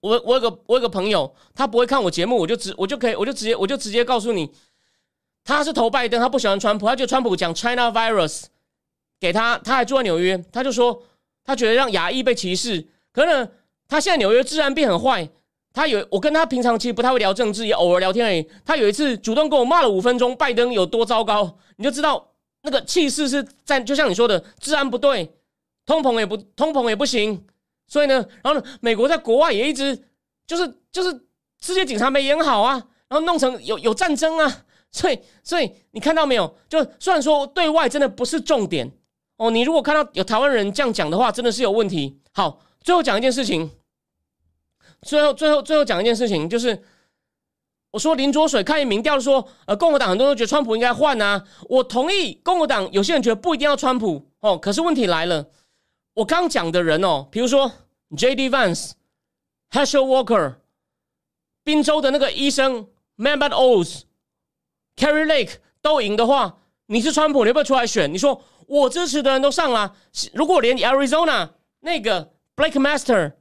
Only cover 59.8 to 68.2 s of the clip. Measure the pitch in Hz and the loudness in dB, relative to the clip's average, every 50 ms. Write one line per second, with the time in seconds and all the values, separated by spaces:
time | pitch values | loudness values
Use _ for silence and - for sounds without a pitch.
59.8 | 285 269 - 285 262 269 262 262 254 202 233 202 160 135 120 _ _ _ _ _ | 0 2 2 2 2 4 2 0 2 2 0 0 0 -2 -6 _ _ _ _ _
60.8 | _ _ _ _ _ _ _ _ _ _ _ _ _ _ _ _ _ - 302 302 | _ _ _ _ _ _ _ _ _ _ _ _ _ _ _ _ _ 0 0 2
61.8 | 285 302 302 311 302 262 262 294 262 254 - - 269 285 - - 262 269 262 233 | 2 2 2 2 2 2 2 2 0 0 -2 -2 -2 -2 0 0 0 0 0 -4
62.8 | 208 - _ _ _ _ _ - 208 277 294 285 285 285 - - 262 254 247 196 | -10 -14 _ _ _ _ _ -4 -2 -2 0 0 0 0 2 2 4 4 4 4
63.8 | 170 - - - - _ _ _ _ _ _ _ _ _ _ _ _ _ _ _ | 2 -2 -6 -16 -18 _ _ _ _ _ _ _ _ _ _ _ _ _ _ _
64.8 | _ _ _ - 247 302 302 302 311 311 311 285 220 - - - _ _ _ _ | _ _ _ -2 0 2 2 2 2 2 2 0 0 -2 -8 -20 _ _ _ _
65.8 | _ 302 311 294 233 202 208 214 233 233 277 277 233 - - _ _ _ _ _ | _ 0 2 2 2 0 0 0 2 4 4 2 2 -2 -4 _ _ _ _ _
66.8 | _ _ 208 233 220 311 294 294 302 311 294 285 226 208 240 - - - 269 262 | _ _ -2 0 0 0 2 2 2 2 4 4 2 4 2 2 2 2 2 0
67.8 | 240 226 - 220 165 143 156 190 | 0 0 0 0 0 0 0 0